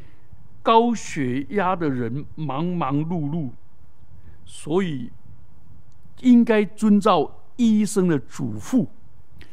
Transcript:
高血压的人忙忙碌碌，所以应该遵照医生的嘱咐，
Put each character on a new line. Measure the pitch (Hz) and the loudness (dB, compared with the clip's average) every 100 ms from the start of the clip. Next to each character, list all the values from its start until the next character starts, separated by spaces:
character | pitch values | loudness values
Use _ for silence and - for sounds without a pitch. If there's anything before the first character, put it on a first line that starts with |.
| - - - - - - | -10 -10 -10 -10 -10 -4
高 | - 226 240 | 4 6 6
血 | 226 - 165 127 127 139 | 2 -4 -2 0 0 -2
压 | 202 180 185 | 0 0 2
的 | 156 | 0
人 | 127 113 135 147 - | 0 -2 -4 -6 -6
忙 | 151 131 | -4 -2
忙 | 175 175 135 143 | -2 0 0 0
碌 | 160 180 143 | 0 -2 -2
碌， | 170 135 - - - - - - - - - - | -2 -4 -8 -10 -10 -10 -10 -10 -10 -10 -10 -10
所 | - - 175 | -10 -2 0
以 | 185 135 123 - - - - - - - - - - - | 0 -2 -6 -10 -10 -10 -10 -10 -10 -10 -10 -10 -10 0
应 | 254 240 | 8 8
该 | 226 214 | 8 4
遵 | 208 - 214 208 | 2 2 4 6
照 | 214 175 131 - - - | 6 4 2 -4 -8 0
医 | 233 214 | 4 4
生 | 208 202 185 | 4 2 2
的 | 147 | 2
嘱 | - - 127 107 | -2 -6 -4 -4
咐， | - 254 151 - - - - - - | 0 0 0 -4 -10 -10 -10 -10 -10